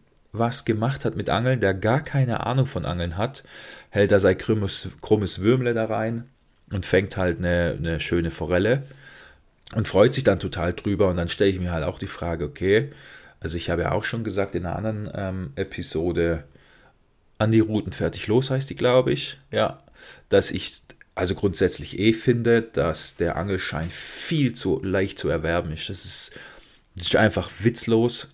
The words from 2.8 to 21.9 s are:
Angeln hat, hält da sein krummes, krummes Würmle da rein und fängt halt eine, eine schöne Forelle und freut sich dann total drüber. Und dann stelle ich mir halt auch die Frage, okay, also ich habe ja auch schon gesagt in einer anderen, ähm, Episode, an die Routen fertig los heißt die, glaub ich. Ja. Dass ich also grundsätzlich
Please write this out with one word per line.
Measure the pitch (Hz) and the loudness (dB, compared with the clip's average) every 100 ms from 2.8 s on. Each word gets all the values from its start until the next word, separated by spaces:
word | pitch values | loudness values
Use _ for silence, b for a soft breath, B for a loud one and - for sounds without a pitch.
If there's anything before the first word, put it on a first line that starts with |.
| - | -4
Angeln | 87 85 85 | -2 -2 -2
hat, | 117 139 - B B B B | -4 -6 -16 B B B B
hält | 101 101 | 2 6
da | 101 | 6
sein | 95 95 | 6 4
krummes, | - 107 98 - 95 - | 2 0 0 -2 -4 -6
krummes | - 107 98 - | 0 2 2 0
Würmle | 98 131 120 | 2 2 2
da | 117 110 | 0 -2
rein | 110 110 117 - _ _ _ - | -2 -4 -4 -10 _ _ _ -8
und | 101 87 | -6 2
fängt | 92 95 - | 2 2 0
halt | 90 82 | 0 0
eine, | 90 87 85 - | 0 2 0 -2
eine | 82 80 | -2 -4
schöne | - 87 82 | 0 0 0
Forelle | - 82 87 101 131 135 B B B B B _ _ - | -4 0 2 2 0 -4 B B B B B _ _ -8
und | - 101 | -4 2
freut | 95 113 | 6 6
sich | 139 | 6
dann | 127 95 | 2 2
total | 95 - 87 | 0 -4 -4
drüber. | 87 - 98 98 | -2 -2 2 2
Und | 90 | 2
dann | 87 | -2
stelle | - 101 | 2 2
ich | 92 | 2
mir | 90 | -2
halt | 85 | -2
auch | 78 92 | -4 -4
die | 98 | -8
Frage, | - 85 82 76 | -6 -4 -4 -6
okay, | 69 92 107 135 B B B B B | -2 2 2 0 B B B B B
also | 82 85 | -6 -6
ich | - | -2
habe | 85 | -2
ja | 85 | 0
auch | 92 | -2
schon | 113 117 | -2 -4
gesagt | 110 95 98 | -4 -4 -4
in | 87 90 | -4 -6
einer | 87 | -6
anderen, | 107 107 107 | -6 -6 -8
ähm, | - 98 92 87 - | -6 -6 -6 -6 -6
Episode, | 98 - 85 - 87 85 82 80 71 b b b b b _ _ _ - | -6 -8 -6 -2 0 0 0 0 -6 b b b b b _ _ _ -2
an | 107 | 2
die | 110 | 4
Routen | 107 107 98 | 4 0 -4
fertig | - 90 - - | -4 -4 -4 0
los | 113 135 | 0 2
heißt | 131 135 | -2 -4
die, | - | -2
glaub | 123 127 131 | 2 4 4
ich. | 135 - - _ | 0 -4 -12 _
Ja. | 107 107 - _ B B B B | -2 -2 -4 _ B B B B
Dass | 98 - | 4 4
ich | - - - - - _ - | 0 -6 -8 -12 -20 _ -4
also | 92 | -2
grundsätzlich | 92 101 87 92 - 73 | 0 0 2 2 2 -4